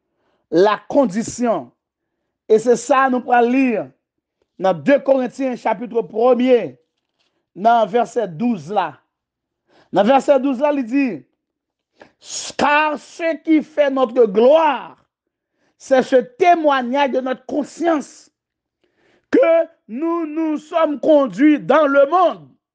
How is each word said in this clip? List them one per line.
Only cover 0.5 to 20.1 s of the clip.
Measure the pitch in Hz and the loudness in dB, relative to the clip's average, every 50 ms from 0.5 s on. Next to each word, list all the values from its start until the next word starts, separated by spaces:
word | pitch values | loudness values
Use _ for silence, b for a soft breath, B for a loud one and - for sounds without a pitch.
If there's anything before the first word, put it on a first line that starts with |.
| - 165 190 208 208 - - | 0 2 2 2 0 -2 -6
condition. | - - 285 277 208 175 226 220 - - - 247 233 208 160 123 123 _ _ _ _ _ _ _ _ _ _ _ _ _ _ _ - | -2 0 0 0 0 -2 -6 -8 -8 -8 -6 -4 -4 -4 -4 -8 -12 _ _ _ _ _ _ _ _ _ _ _ _ _ _ _ 0
Et | 214 | 0
c'est | 220 220 247 240 | 2 2 2 0
ça, | 233 - - 277 262 269 262 | 0 0 0 2 2 2 2
nous | 254 247 | 0 -4
pourrons | - 240 240 240 | -2 0 2 2
lire | 240 240 247 269 269 254 226 190 147 131 - _ _ _ _ _ _ _ _ _ _ _ _ | 2 2 2 0 0 0 -2 -4 -6 -10 -16 _ _ _ _ _ _ _ _ _ _ _ _
dans | - 180 190 185 | -4 -2 -2 -2
deux | 160 135 208 285 | 0 2 2 2
Corinthiens, | 269 - 269 269 262 254 220 - - 277 262 247 | 2 2 0 0 0 -2 -4 -6 -6 -6 -6 -6
chapitre | 226 - 226 226 185 240 202 196 233 | -4 -4 -4 -4 -4 -8 -6 -6 -6
premier, | 202 160 - 214 233 254 247 233 247 262 254 233 190 139 127 _ _ _ _ _ _ _ _ _ _ _ _ _ _ _ _ | -6 -4 -4 0 2 2 2 2 2 2 2 2 0 -4 -12 _ _ _ _ _ _ _ _ _ _ _ _ _ _ _ _
dans | 165 196 226 240 233 220 | -2 2 2 2 2 2
verset | 185 196 240 226 - - 240 220 | 0 0 -2 -2 -2 -4 -6 -6
douze | 185 160 151 226 247 233 180 135 156 | -6 -6 -4 -4 -4 -4 -4 -8 -6
là. | 208 202 175 156 135 _ _ _ _ _ _ _ _ _ _ _ _ _ b b b b b b - | -4 -4 -4 -6 -8 _ _ _ _ _ _ _ _ _ _ _ _ _ b b b b b b -2
Dans | 180 202 | 0 2
verset | 220 277 262 247 - 285 269 | 4 2 2 2 2 2 2
douze | 254 285 269 220 | 2 -2 -2 -2
là, | 285 294 294 | -2 -2 -2
il | 277 254 | -2 -4
dit, « | 214 247 285 277 247 180 139 - _ _ _ _ _ _ _ _ _ _ _ _ _ b b b b b b _ - - - - - - | -2 -2 -2 -2 -2 -4 -8 -14 _ _ _ _ _ _ _ _ _ _ _ _ _ b b b b b b _ -16 -14 -14 -14 -12 -6
Car | - - 277 294 294 311 302 302 | -4 -2 0 0 0 0 -2 -4
ce | 247 - - - - 339 330 320 294 _ | -8 -12 -18 -12 -6 -6 -6 -6 -6 _
qui | 320 320 302 | -2 -2 -2
fait | 302 - _ 302 294 277 | -2 -2 _ -2 -2 0
notre | 269 269 262 220 240 254 233 | 0 0 -2 0 2 0 0
gloire, | 208 185 214 233 254 302 320 330 302 262 220 185 160 127 _ _ _ _ _ _ _ _ _ _ _ _ _ _ _ _ | 2 2 2 4 4 4 4 4 0 -2 -4 -8 -14 -20 _ _ _ _ _ _ _ _ _ _ _ _ _ _ _ _
c'est | _ - - 262 262 | _ -4 0 0 0
ce | - - 262 | 2 2 0
témoignage | 254 240 247 - - 370 349 349 339 302 294 277 269 247 233 247 285 285 269 | 0 0 -2 -4 0 2 2 2 4 2 0 0 0 -2 -4 -2 -2 -2 0
de | 240 254 | -2 -4
notre | 247 262 254 - _ | -4 -6 -8 -8 _
conscience | - 262 294 269 - - - 330 339 320 285 - - - - _ _ _ _ _ _ _ _ _ _ _ _ _ _ _ _ _ _ _ _ _ _ | -8 -6 -6 -6 -6 -8 -4 -2 -2 -2 -2 -4 -8 -16 -20 _ _ _ _ _ _ _ _ _ _ _ _ _ _ _ _ _ _ _ _ _ _
que | - 466 539 330 330 330 330 320 _ _ _ | 0 2 4 4 2 2 0 -2 _ _ _
nous | - 214 254 320 330 | -14 -10 -6 -6 -4